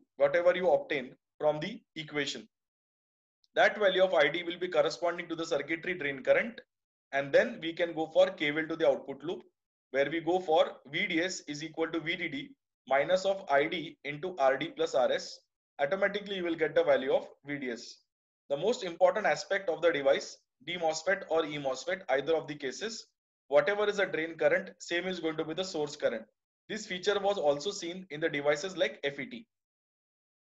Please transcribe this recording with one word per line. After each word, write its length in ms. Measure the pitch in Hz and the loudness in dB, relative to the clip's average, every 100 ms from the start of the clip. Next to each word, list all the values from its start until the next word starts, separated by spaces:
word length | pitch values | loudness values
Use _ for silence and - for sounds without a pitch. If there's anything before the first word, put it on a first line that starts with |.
| _ - | _ 0
whatever 380 | 139 175 175 180 | 2 4 4 4
you 160 | 180 | 4
obtain 420 | 139 - 147 127 - _ - | 2 2 -4 -6 -14 _ -2
from 220 | 151 151 | 0 0
the 200 | 190 240 _ 156 | -4 -10 _ -14
equation. 520 | 151 147 135 117 113 _ _ _ _ _ _ _ _ _ _ | -6 -4 -4 -6 -14 _ _ _ _ _ _ _ _ _ _
That 240 | 147 202 208 | 4 4 4
value 240 | 202 185 | 2 4
of 120 | 185 170 | 4 4
I 120 | 147 | 4
D 120 | 170 | 0
will 160 | 170 160 | -6 -6
be 120 | 180 | 0
corresponding 600 | 160 151 - 175 170 165 | 2 2 0 -2 -2 -6
to 60 | 160 | -8
the 100 | 160 | -4
circuitry 480 | 165 160 160 180 | -4 -4 -6 -6
drain 300 | 180 143 135 | -4 -4 -2
current, 380 | 139 151 233 - - _ _ _ _ | 2 2 2 -8 -20 _ _ _ _
and 200 | 139 139 | -4 2
then 280 | 170 233 233 | 4 4 -2
we 120 | 160 | -8
can 200 | 165 170 | -4 -4
go 140 | 160 156 | -2 0
for 240 | 180 190 | 4 4
K 180 | - 151 | 2 -2
V 120 | 151 | 0
L 60 | 156 | -2
to 60 | 160 | 2
the 140 | 151 | 2
output 340 | 127 - 135 | 2 -2 -10
loop, 200 | 151 214 - _ _ _ _ | -8 -10 -12 _ _ _ _
where 180 | 131 143 | -2 0
we 100 | 165 | -2
go 200 | 160 185 | 0 0
for 380 | 156 160 196 - - | 2 2 2 -2 -8
V 140 | 160 196 | -6 -2
D 160 | 165 | -2
S 220 | 185 185 - | -2 -4 -10
is 160 | 147 | -10
equal 260 | 160 160 160 | -8 -4 -4
to 100 | 165 | -2
V 160 | 156 180 | -4 -6
D 120 | 165 | -6
D 220 | 139 170 - _ _ - | -8 -10 -16 _ _ 0
minus 360 | 139 156 185 | 2 4 2
of 220 | 196 190 - | 2 -2 2
I 160 | 139 160 | 2 2
D 320 | 180 151 - | -2 -8 -10
into 320 | 139 147 185 120 | -10 -8 -8 2
R 180 | 135 139 | 2 2
D 120 | 165 | -2
plus 260 | - 160 143 | -4 -2 2
R 160 | 120 | 2
S. 300 | 175 - - _ _ _ - | 0 -6 -16 _ _ _ -4
Automatically 580 | 143 196 196 202 202 196 | -2 0 0 -2 -6 -4
you 60 | |
will 120 | 175 156 | -4 -2
get 180 | 151 | 0
the 100 | 165 | 2
value 300 | 156 131 131 | 4 4 4
of 140 | 185 - - 139 | 0 0 -12 -10
V 140 | 143 | -6
D 100 | 127 | -6
S. 280 | 113 - - _ _ _ _ - | -6 -10 -18 _ _ _ _ -6
The 80 | 143 | 0
most 260 | 190 247 | 0 0
important 440 | 185 165 185 202 185 | -4 4 4 6 2
aspect 420 | 147 - 196 180 | 0 0 -2 0
of 140 | 156 | 2
the 80 | 170 | 2
device, 480 | 151 135 165 - - _ _ 143 | 4 4 4 0 -14 _ _ -10
D 120 | 175 | -4
mosfet 440 | 160 151 185 190 - | -2 0 0 -2 0
or 160 | 160 151 | 0 0
E 140 | 147 | -2
mosfet, 420 | 135 127 175 185 - | -4 -4 -4 -6 0
either 260 | 135 143 160 | 0 2 0
of 120 | 143 | -2
the 80 | 147 | -6
cases, 500 | 131 123 220 226 - _ _ _ - | -8 -6 -8 -10 -16 _ _ _ 2
whatever 420 | 196 196 208 208 | 4 4 2 0
is 80 | 196 | 0
the 80 | 185 | 0
drain 300 | 156 165 160 | -2 -4 0
current, 340 | 147 180 - - | 2 2 0 -14
same 260 | - 170 180 | -4 -2 -2
is 120 | 160 | -2
going 160 | 160 156 | -4 -2
to 80 | |
be 100 | 156 | -4
the 100 | 160 | -4
source 340 | 185 156 147 - | -4 -4 -4 -2
current. 260 | 131 113 - _ _ _ - | -2 -2 -8 _ _ _ -10
This 160 | 214 - | -10 -8
feature 340 | 180 190 202 | -4 0 0
was 180 | 196 196 | 0 2
also 340 | 147 190 202 | 2 2 -2
seen 340 | 208 170 185 185 | -6 -8 -10 -10
in 100 | 147 | -4
the 80 | 160 | -2
devices 480 | 147 143 151 190 165 | 0 0 0 -2 -2
like 220 | 208 - | -2 -2
F 160 | 139 143 | -6 -6
E 60 | 123 | -10
T. 200 | 120 - _ _ _ _ _ _ _ _ _ _ | -12 -16 _ _ _ _ _ _ _ _ _ _